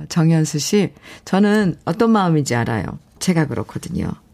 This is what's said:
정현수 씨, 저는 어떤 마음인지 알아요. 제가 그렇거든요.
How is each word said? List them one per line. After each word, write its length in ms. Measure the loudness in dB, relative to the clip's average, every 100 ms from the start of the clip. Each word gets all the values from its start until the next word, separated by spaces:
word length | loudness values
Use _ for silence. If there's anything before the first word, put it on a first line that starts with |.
| -6
정현수 500 | 0 4 4 2 -2
씨, 340 | 0 0 0 -4 -20 -20 -2
저는 500 | 2 4 2 0 -2
어떤 260 | -4 0 2
마음인지 440 | 2 2 2 0
알아요. 300 | -2 0 -2 -4 -10 _ -10
제가 280 | -2 0 0
그렇거든요. 640 | -2 -6 -10 -8 -6 -6 -6 _